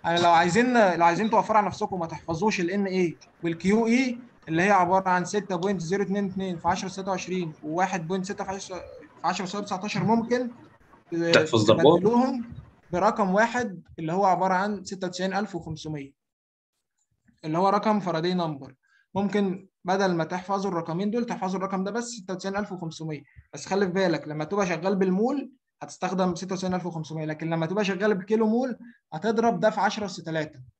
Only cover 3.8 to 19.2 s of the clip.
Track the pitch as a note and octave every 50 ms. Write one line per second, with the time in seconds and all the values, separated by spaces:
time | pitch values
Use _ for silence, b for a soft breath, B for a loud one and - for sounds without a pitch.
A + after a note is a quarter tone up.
3.8 | A3+ A3+ A#3 B3+ C4+ B3+ A#3 - - - _ _ _ - D#3+ E3 F3 G3+ G3+ F#3
4.8 | F3+ E3+ F#3 F#3+ F#3+ F#3+ F3+ F3+ F3+ D#3 - G#3 G3 - F#3+ E3+ F3 G3+ G3+ F3+
5.8 | D#3+ D#3 F#3+ G3 G3+ E3+ F#3+ G#3 G3+ F#3+ F#3+ F#3+ F#3+ F#3+ F3+ D#3+ - E3+ F#3 F#3
6.8 | G3 F#3+ F#3 F#3+ F#3 G3 F#3+ F3+ - - F3+ F#3 F3 D#3+ D#3 - - D3+ D#3 F3
7.8 | F#3 F#3 F#3+ F#3 D#3+ D#3 F#3+ F#3+ F#3 F#3+ G#3 G3 G3 F#3+ F#3+ G3 F#3 - F#3+ F3
8.8 | - - - - - - _ - - E3 F#3 F#3 G3 F3 - G#3 G3+ - G3+ F3+
9.8 | F#3+ G#3 - G3+ E3+ G3 A3+ A#3 A3 A#3 A#3+ B3+ B3+ A#3 - - - - _ _
10.8 | _ _ - _ _ _ E3+ E3 E3+ E3+ E3+ - D#3 D#3 - A2+ G#2+ A2 G#2+ -
11.8 | B2+ C#3+ E3+ F3+ F3+ G#3+ A#3+ A#3+ B3+ C4+ C#4+ B3 A#3 - - - - - _ _
12.8 | _ _ F3 F3 F#3 G#3+ A3 A3+ G#3 F#3+ F#3 G3+ A3 A#3 A#3 B3 B3 G#3 F3+ E3
13.8 | - _ - - D#3+ D#3+ E3 F#3 G3+ F#3+ F3+ E3 F3+ F#3+ F#3 F3+ G3 G#3 G#3+ F#3+
14.8 | F#3 - G3+ F#3 F#3+ F3+ F#3 - F#3 F#3+ F#3+ G3 G#3+ G#3 - E3 D#3+ D#3+ D#3+ D3+
15.8 | - D#3 D#3 D3 C#3 C#3 _ _ _ _ _ _ _ _ _ _ _ _ _ _
16.8 | _ _ _ _ _ _ _ _ _ _ _ _ - D#3 D#3 E3+ F#3+ G3 G3 G3+
17.8 | G3 A3 G#3+ G#3 E3 F3+ D#3+ D#3+ D#3+ F3+ F#3 F#3 E3+ D#3+ D3+ C3+ C3+ C3 C3 _
18.8 | _ _ _ _ _ _ _ F#3